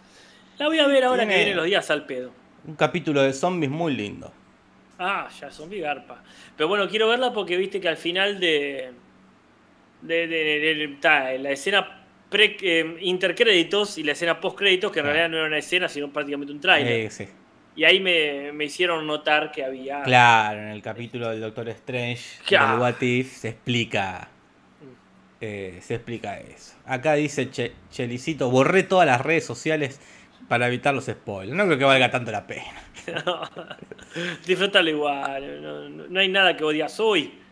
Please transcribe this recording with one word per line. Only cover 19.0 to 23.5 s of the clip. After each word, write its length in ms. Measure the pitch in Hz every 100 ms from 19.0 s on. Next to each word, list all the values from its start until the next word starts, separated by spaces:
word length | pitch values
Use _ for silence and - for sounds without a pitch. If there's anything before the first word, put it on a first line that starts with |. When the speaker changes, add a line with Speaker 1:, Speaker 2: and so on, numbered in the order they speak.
| 156
Speaker 1:
notar 440 | 151 156 151 156
que 140 | 151
había 380 | 131 131 131 143
Speaker 2:
Claro, 580 | 135 123 120 113 107 107
en 80 | 107
el 140 | 104
capítulo 480 | 110 113 117 123 117
del 100 | 110
Doctor 280 | 110 110 117
Strange, 520 | 110 - 127 120 120 - - -
Speaker 1:
Claro. 260 | 185 139
Speaker 2:
del 80 | 127
What 180 | 123 120
If, 300 | 127 123 127
se 160 | -
explica, 800 | 113